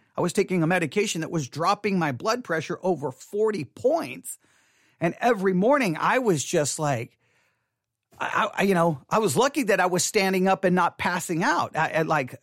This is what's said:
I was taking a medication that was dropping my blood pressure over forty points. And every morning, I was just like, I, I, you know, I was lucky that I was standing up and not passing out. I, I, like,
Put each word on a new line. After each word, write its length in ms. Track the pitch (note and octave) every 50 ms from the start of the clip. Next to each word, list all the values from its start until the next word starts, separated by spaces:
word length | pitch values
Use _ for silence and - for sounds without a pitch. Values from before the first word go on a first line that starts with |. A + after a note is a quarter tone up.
| _ _ _
I 60 | -
was 140 | D#3 F3 -
taking 280 | - F#3 F#3+ F#3 F3+ D#3+
a 40 |
medication 560 | D#3+ F#3 F3+ E3 C3+ - G#3 G3 G#3+ - E3+ D#3+
that 80 | -
was 180 | - E3 C3+ -
dropping 500 | - C#3+ E3+ F3+ G#3 G3+ - G#3+ G3 F3+
my 140 | E3+ D3 B2+
blood 320 | A#2 E3+ G#3+ A3 B3+ B3
pressure 340 | - E3 D#3+ - - E3+ - -
over 280 | F#3 F3+ C#3+ C#3+ C3+
forty 540 | B2 - - - - G#3 A3 G#3+ - F#3 C#3+
points. 760 | - _ - - B3+ D#4+ E4 C#4+ C3 - C4 - - - - _ _ _ _ _ _ _ _ _ _ _ _
And 140 | - F3 - - -
every 320 | F3 E3+ G3 F#3 G3 F#3+
morning, 420 | F3+ G3 A#3 C#4+ C#4+ B3 F#3 D#3 D#3
I 200 | - F3 A3 C4
was 260 | C4 A3 F3 C#3 -
just 340 | - - E3 D3 C3 - -
like, 360 | D#3 D3 C3+ A2+ A#2+ - _ _ _ _ _ _ _ _ _ _ _ _ _ _ _ _ _ _ _ _ _ -
I, 280 | - - - D3+ F3 - -
I, 100 | - F3+
you 100 | G3 F#3+
know, 260 | E3+ E3 E3+ D#3 C3 - _
I 120 | - G#3+
was 160 | A3 F3+ B2
lucky 260 | E3 A#3+ C4+ C4+ D#4+ B3+
that 140 | G3 G3+ F#3
I 80 | F#3
was 180 | F#3 F3+ F3 -
standing 440 | - - G#3+ F#3+ F#3+ F#3+ F#3 F#3 F#3+
up 160 | F#3+ F3+ -
and 100 | F3+ F3+
not 240 | F#3 E3+ E3 - -
passing 460 | - F#3+ F3 E3+ - - F3+ D#3+ G3
out. 320 | C#4 E4 - A#2+ - -
I, 140 | D3 D#3+ C#3
I, 120 | - D#3+ D#3+
like, 320 | D#3 D#3+ D3+ C3+ B2 - -